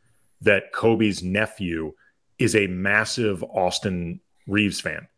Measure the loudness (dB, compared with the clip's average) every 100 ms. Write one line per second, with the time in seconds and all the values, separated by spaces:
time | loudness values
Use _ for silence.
0 | _ _ _ -2 2 2 0 0 2 4
1 | 2 0 -2 0 -2 -4 -6 -4 -6 -10
2 | _ _ _ -2 2 4 2 0 2 2
3 | 0 -2 -2 -2 -4 -2 -2 -2 -4 -4
4 | -4 -8 _ _ -2 0 0 -2 -6 -8
5 | -12